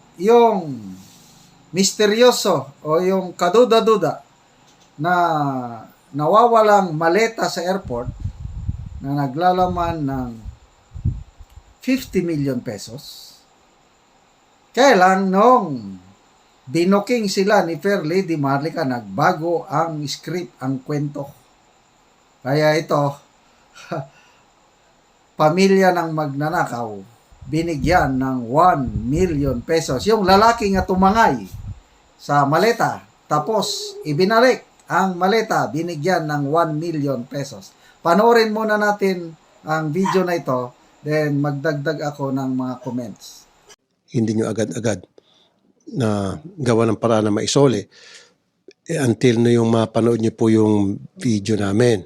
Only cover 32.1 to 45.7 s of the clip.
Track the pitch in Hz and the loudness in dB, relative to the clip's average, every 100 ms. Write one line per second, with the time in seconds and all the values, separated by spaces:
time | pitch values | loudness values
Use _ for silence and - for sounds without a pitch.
32.1 | _ - 143 139 160 214 240 139 101 - | _ -2 0 2 2 2 2 -2 -4 -14
33.1 | _ _ 151 - 220 190 - - - 151 | _ _ -4 0 -2 -2 -8 -10 -12 -6
34.1 | 147 190 226 254 220 - _ _ 165 190 | -2 2 4 4 2 -6 _ _ -2 -2
35.1 | 175 185 220 - 160 127 139 175 156 160 | 0 0 0 0 -2 -2 -4 -6 -4 -2
36.1 | 175 156 147 139 160 165 151 170 156 139 | -2 -2 -4 0 0 0 -2 -4 -4 -4
37.1 | 127 120 143 135 101 - _ _ _ 165 | -4 -6 -10 -10 -12 -20 _ _ _ 2
38.1 | 180 233 233 220 214 214 214 208 202 196 | 4 6 4 2 0 -2 0 0 0 -2
39.1 | 180 165 160 _ _ - 160 156 156 190 | -2 -8 -16 _ _ -6 -4 -2 -2 0
40.1 | 190 180 170 - 127 123 - _ _ 147 | 0 0 -4 -2 -4 -6 -12 _ _ -4
41.1 | 156 151 143 147 143 156 147 151 151 147 | -2 0 0 -2 -2 -4 -4 -4 -4 -8
42.1 | 143 139 135 131 127 127 123 131 120 113 | -6 -6 -4 -4 -4 -6 -8 -8 -8 -10
43.1 | - - - _ _ _ - _ _ _ | -14 -20 -20 _ _ _ -20 _ _ _
44.1 | 117 110 110 113 107 107 117 110 95 - | -2 0 0 -2 -2 -4 -4 -4 -4 -10
45.1 | _ _ _ _ _ _ | _ _ _ _ _ _